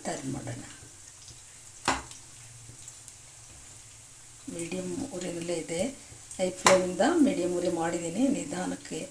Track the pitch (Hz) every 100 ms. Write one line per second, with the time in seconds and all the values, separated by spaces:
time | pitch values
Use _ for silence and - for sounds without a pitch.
0 | - 160 135 135 120 123 - - - -
1 | - - - - - - - - - -
2 | - - - - - - - - - -
3 | - - - - - - - - - -
4 | - - - - - 175 170 185 185 175
5 | - 180 180 170 170 170 156 165 247 -
6 | - - - - 185 - 190 185 180 151
7 | 240 349 233 175 175 175 175 165 170 175
8 | 170 180 269 185 - 180 180 185 - 160
9 | 185